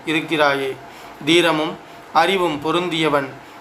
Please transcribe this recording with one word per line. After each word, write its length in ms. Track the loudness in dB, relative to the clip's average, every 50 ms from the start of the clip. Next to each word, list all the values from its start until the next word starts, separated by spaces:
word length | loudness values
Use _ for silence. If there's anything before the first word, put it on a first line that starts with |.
| -4
இருக்கிறாயே. 720 | -2 -2 -2 -2 -2 0 2 4 2 2 0 -2 -4 -6 -8 -14 -18 -18 -18 -18 -18 -16 -6 0
தீரமும் 480 | 4 4 4 4 4 2 0 -2 -4 -6 -10 -14 -20 -20 -20 -14 0
அறிவும் 480 | 2 2 4 4 2 2 0 0 -2 -2 -2
பொருந்தியவன் 640 | -2 0 0 0 -2 -2 0 2 2 2 2 0 -2 -8 -14 -18 -20 -20 -20